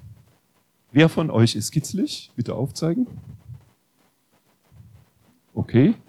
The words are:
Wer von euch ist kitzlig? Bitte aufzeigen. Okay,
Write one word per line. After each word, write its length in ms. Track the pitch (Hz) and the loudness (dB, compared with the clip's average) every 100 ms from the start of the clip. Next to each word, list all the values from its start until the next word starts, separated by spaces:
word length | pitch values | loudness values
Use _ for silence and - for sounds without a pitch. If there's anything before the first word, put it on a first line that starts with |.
| - - _ _ _ _ _ _ _ | -20 -20 _ _ _ _ _ _ _
Wer 180 | 135 160 | 4 4
von 220 | - 160 | 2 0
euch 240 | 110 113 | 4 2
ist 160 | 107 113 | 2 -4
kitzlig? 600 | 151 - 185 294 - - | -4 -4 -4 -6 -8 -12
Bitte 200 | - 110 | -8 -6
aufzeigen. 520 | 82 135 - 160 202 247 - - - - - _ _ _ _ _ _ _ _ _ _ _ - - - _ _ _ _ _ | -4 -6 -4 -4 -2 -4 -8 -18 -20 -20 -20 _ _ _ _ _ _ _ _ _ _ _ -20 -20 -20 _ _ _ _ _
Okay, 400 | - - 113 165 - | -8 0 4 4 2